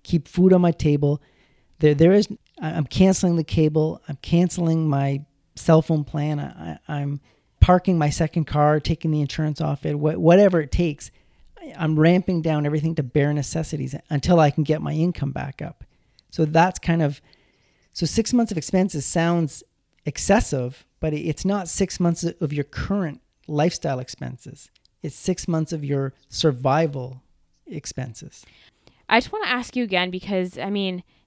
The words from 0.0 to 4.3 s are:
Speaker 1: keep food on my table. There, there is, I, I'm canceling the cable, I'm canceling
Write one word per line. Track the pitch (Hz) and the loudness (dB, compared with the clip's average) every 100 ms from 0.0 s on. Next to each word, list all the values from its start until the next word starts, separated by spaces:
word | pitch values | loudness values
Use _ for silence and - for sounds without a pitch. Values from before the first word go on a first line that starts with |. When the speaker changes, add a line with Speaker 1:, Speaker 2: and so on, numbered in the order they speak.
Speaker 1:
keep | - 170 - | -4 -2 -2
food | - 185 | 2 6
on | 180 | 6
my | 175 | 4
table. | - 151 147 143 147 _ _ _ _ _ - | 2 0 2 0 -2 _ _ _ _ _ 0
There, | 151 | 2
there | 143 165 | 6 6
is, | 202 180 208 _ - | 6 2 -6 _ -10
I, | 165 | -6
I'm | 165 139 | -4 -2
canceling | - 190 185 180 170 | 4 4 4 2 0
the | |
cable, | 156 - 156 156 156 - - | 0 2 2 2 -2 -4 -12
I'm | 143 | -12
canceling | - | 0